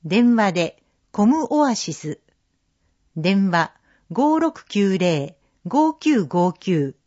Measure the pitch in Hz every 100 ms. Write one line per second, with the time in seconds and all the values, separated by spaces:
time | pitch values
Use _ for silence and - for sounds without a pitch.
0 | 160 196 240 233 208 175 165 - _ _
1 | _ - 208 311 - 302 285 220 - -
2 | 151 - _ _ _ _ _ _ _ _
3 | _ 160 165 196 196 170 156 _ _ _
4 | _ 165 294 311 320 - _ 202 196 190
5 | 180 156 139 - _ _ 175 277 311 320
6 | 311 262 151 175 180 - - 170 139 -